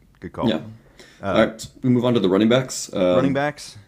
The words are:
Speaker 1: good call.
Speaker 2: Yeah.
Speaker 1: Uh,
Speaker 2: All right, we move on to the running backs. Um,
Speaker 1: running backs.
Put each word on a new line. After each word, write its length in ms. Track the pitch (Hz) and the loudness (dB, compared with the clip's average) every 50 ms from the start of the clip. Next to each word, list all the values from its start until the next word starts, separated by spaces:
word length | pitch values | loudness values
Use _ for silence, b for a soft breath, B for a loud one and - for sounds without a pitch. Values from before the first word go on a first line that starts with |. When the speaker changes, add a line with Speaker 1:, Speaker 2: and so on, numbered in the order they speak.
| _ _ _ _ | _ _ _ _
Speaker 1:
good 140 | - 87 - | -18 -16 -10
call. 160 | - 80 113 | -4 -2 -2
Speaker 2:
Yeah. 120 | 85 76 - 110 110 - B B B B B B B B | -2 -2 -6 -10 -18 -20 B B B B B B B B
Speaker 1:
Uh, 40 | - | -6
Speaker 2:
All 200 | 98 90 98 113 110 | -2 2 2 2 0
right, 200 | - - - - - - | 0 -10 -16 -18 -18 -6
we 80 | - 131 | 0 0
move 160 | 123 123 117 | 2 2 2
on 80 | 123 117 | 2 0
to 60 | 117 | 2
the 100 | 98 92 | 2 2
running 200 | 90 95 110 110 | 4 4 4 4
backs. 440 | 123 131 135 135 - - - - - | 4 2 2 -2 -8 -12 -12 -8 -4
Um, 220 | 95 92 90 90 | 0 0 2 2
Speaker 1:
running 180 | 90 87 139 135 | 2 2 2 0
backs. 440 | 139 143 147 147 - - - - - - | 0 -2 -4 -6 -8 -16 -20 -20 -20 -20